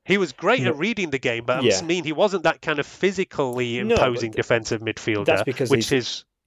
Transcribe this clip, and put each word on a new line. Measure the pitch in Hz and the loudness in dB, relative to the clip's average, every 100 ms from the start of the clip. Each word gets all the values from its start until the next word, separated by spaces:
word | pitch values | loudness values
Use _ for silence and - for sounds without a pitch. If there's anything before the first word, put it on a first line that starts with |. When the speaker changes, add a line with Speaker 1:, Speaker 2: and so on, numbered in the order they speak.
Speaker 1:
He | - 196 | -2 0
was | 170 | 0
great | - 175 254 | -2 0 2
Speaker 2:
No. | 185 | 2
Speaker 1:
at | 147 | 0
reading | 202 226 170 | -2 -2 -2
the | 139 | -2
game, | 123 117 120 | -2 -2 -2
but | 127 | 2
I | |
Speaker 2:
Yeah. | 120 95 | 4 2
Speaker 1:
mean, | 165 180 | 0 -2
he | 151 | -2
wasn't | 151 202 190 | 0 2 2
that | 160 165 | 0 0
kind | 165 147 | -2 -4
of | 139 | -4
physically | - 190 190 185 - 135 127 120 123 | -2 -2 0 -4 -2 -2 0 -2 -2
Speaker 2:
No, | 214 220 | 2 4
but | |
Speaker 1:
imposing | 131 120 117 | 4 2 -4
Speaker 2:
th-, | 117 | -4
Speaker 1:
defensive | - 120 110 113 | 0 0 0 -4
midfielder, | 110 - - 104 101 | -4 -4 -2 0 2
Speaker 2:
that's | 98 | 0
because | 113 127 127 | 0 -2 0
Speaker 1:
which | 131 110 | 0 2
Speaker 2:
he's, | |
Speaker 1:
is | 135 117 - - _ | 0 -2 -10 -14 _